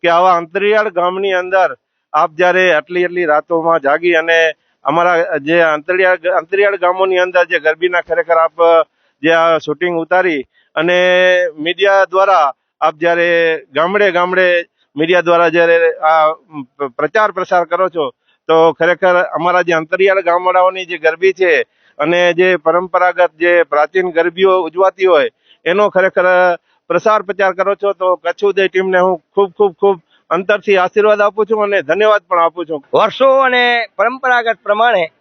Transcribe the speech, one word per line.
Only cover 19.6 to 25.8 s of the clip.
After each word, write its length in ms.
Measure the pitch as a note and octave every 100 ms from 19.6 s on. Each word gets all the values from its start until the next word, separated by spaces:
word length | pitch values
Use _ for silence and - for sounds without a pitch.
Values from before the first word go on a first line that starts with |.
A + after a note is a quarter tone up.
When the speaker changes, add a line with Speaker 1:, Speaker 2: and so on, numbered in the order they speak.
Speaker 1:
જે 120 | F3
અંતરિયાળ 480 | E3 D#3+ F#3 F#3+ F#3+
ગામડાઓની 640 | E3+ F3 F#3 F#3 F#3 F#3 F3
જે 120 | F3
ગરબી 360 | D#3 E3 F#3+
છે 280 | F#3 F#3 D3 A2+ _ _ _
અને 340 | D3 F3 F3
જે 220 | E3+ F#3 F3
પરંપરાગત 760 | D#3+ E3+ F#3 F3+ F3+ F3 F3 D#3
જે 280 | F3 F3
પ્રાચીન 460 | E3 D3 D3+ F#3+ F3+
ગરબીઓ 540 | E3 E3+ E3+ F#3+ F#3
ઉજવાતી 420 | E3 D#3+ F#3+ F#3 F#3
હોય 240 | D#3+ B2 _ _ _ D#3
એનો 240 | F#3